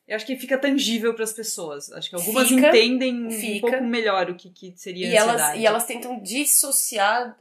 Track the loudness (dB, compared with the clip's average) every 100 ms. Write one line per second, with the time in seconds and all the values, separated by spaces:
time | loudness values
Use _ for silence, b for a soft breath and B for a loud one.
0 | -10 -8 -6 -8 -2 0 2 0 0 0
1 | 0 -2 -4 -6 -8 -8 -8 -10 -12 -12
2 | -10 -6 -2 0 4 6 8 8 6 2
3 | 0 -2 -6 -6 -6 -2 0 0 0 0
4 | 0 0 -2 -6 -16 -20 -20 -16 -12 -6
5 | 0 4 4 2 0 2 2 2 -2 -6
6 | -8 -10 -6 -2 2 2 2 0 -2 0
7 | 2 2 -2 -10